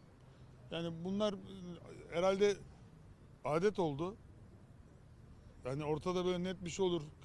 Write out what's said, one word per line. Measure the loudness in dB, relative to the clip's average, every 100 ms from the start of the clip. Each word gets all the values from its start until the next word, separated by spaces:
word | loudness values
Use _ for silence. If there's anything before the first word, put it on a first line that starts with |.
| -16 -20 -20 -20 -20 -20 -8
Yani | -4 -4 -4 -4
bunlar, | 2 2
e, | 0 -10 -12 -12 -12 -14 -16 -2
herhalde | 4 4 8 6 4 -6 -18 -20 -20 -20 -20 -20 -8 0
adet | 4 4 4
oldu. | 0 0 -4 -6 -18 -20 -20 -20 -20 -20 -20 -20 -20 -20 -20 -20 -20 -10 -6
Yani | -2
ortada | 0 0 2 2 2
böyle | 2
net | 0 -2 -6
bir |
şey | 2 2
olur, | 2 -2 -12